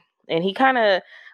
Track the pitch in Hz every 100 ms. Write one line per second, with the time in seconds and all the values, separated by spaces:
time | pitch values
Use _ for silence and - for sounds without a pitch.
0 | _ _ - 165 190 196 269 254 208 180
1 | - - -